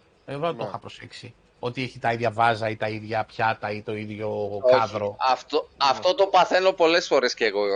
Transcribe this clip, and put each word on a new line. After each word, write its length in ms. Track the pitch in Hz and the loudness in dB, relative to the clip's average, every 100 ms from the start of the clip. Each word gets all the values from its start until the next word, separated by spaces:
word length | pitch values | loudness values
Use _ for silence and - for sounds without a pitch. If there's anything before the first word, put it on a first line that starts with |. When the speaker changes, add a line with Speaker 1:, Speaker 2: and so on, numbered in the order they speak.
| _ _ - | _ _ -12
Speaker 1:
Εγώ 140 | 139 170 | -6 -6
δεν 100 | 127 | -4
το 80 | |
Speaker 2:
Ναι. 40 | 107 | -8
Speaker 1:
είχα 80 | 104 | -10
προσέξει. 540 | - - - - 117 - _ _ | -14 -18 -18 -18 -20 -20 _ _
Ότι 240 | 123 123 | -8 -6
έχει 160 | 123 127 | -8 -4
τα 120 | 120 | -4
ίδια 180 | 117 117 | -2 -2
βάζα 380 | 107 117 110 110 | 2 2 2 -2
ή 60 | 110 | -4
τα 120 | 110 | -6
ίδια 360 | 107 107 110 | -6 -6 -6
πιάτα 480 | 107 - 113 110 107 | -6 -2 -2 -2 -6
ή 100 | 104 | -8
το 140 | 110 107 | -8 -8
ίδιο 640 | 107 104 107 104 101 101 | -8 -8 -6 -6 -6 0
Speaker 3:
Όχι. 120 | 127 127 | 4 4
Speaker 1:
κάδρο. 380 | 110 104 101 104 | 2 -2 -6 -2
Speaker 3:
Αυτό, 380 | 131 127 - 147 | 0 -2 -2 -4
Speaker 2:
Ναι. 320 | - - 139 | -4 0 0
Speaker 3:
αυτό 260 | 131 180 185 | 2 0 2
το 100 | 196 | 4
παθαίνω 460 | 240 220 185 190 | 4 4 4 2
πολλές 360 | 180 160 170 - | 4 4 4 2
φορές 260 | 143 123 | 2 2
κι 100 | - | 0
εγώ. 180 | 113 101 101 | 0 2 0